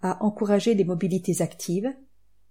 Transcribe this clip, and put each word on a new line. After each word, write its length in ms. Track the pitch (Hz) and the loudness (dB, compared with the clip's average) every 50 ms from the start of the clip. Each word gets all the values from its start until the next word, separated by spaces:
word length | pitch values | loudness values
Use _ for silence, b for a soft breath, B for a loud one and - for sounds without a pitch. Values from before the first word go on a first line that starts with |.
à 220 | - 185 180 - 214 | -4 -4 -2 0 -2
encourager 520 | 214 214 - 220 202 208 202 190 233 226 | -2 0 0 0 2 2 2 4 4 4
les 100 | 196 185 | 4 2
mobilités 560 | 170 180 165 190 180 180 185 175 - 170 - | 2 0 0 0 0 0 0 0 0 0 0
actives, 520 | 175 165 - - - - 170 190 208 262 269 - - - _ - - _ _ _ _ _ | 0 -4 -4 -8 -6 -4 -4 -2 -2 -4 -8 -10 -16 -20 _ -20 -20 _ _ _ _ _